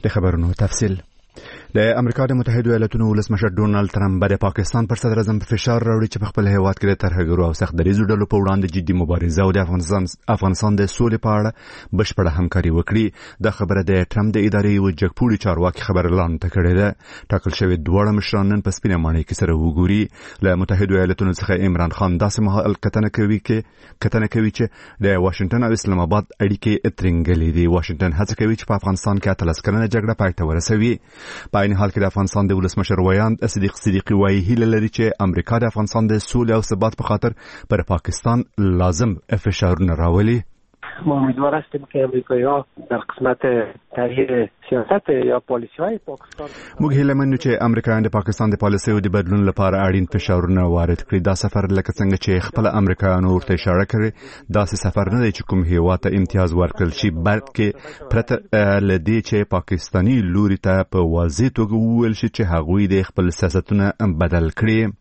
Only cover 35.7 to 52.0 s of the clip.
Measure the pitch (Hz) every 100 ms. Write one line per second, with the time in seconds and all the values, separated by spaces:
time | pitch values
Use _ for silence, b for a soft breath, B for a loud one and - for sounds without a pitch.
35.7 | 107 104 117 110 107 - 120 117 110 107
36.7 | 98 110 - - 104 - 110 B B B
37.7 | 104 87 90 - 85 117 120 120 - 101
38.7 | 90 90 82 117 82 - 104 - 90 92
39.7 | 87 92 80 85 87 107 120 - - _
40.7 | _ - - - 143 135 127 143 151 147
41.7 | 143 139 143 135 127 123 127 127 143 135
42.7 | - - 117 - - 127 123 135 120 104
43.7 | - _ - 123 127 131 123 107 _ -
44.7 | 139 - 202 - 135 123 123 - 123 117
45.7 | - 175 220 - 139 - - 147 B B
46.7 | B 151 139 139 139 135 131 135 117 117
47.7 | 117 117 110 107 107 104 104 110 104 104
48.7 | 101 - 104 98 101 90 101 98 - 95
49.7 | 95 95 95 92 - - 90 87 92 90
50.7 | 85 85 85 - 98 87 95 104 107 95
51.7 | 95 - -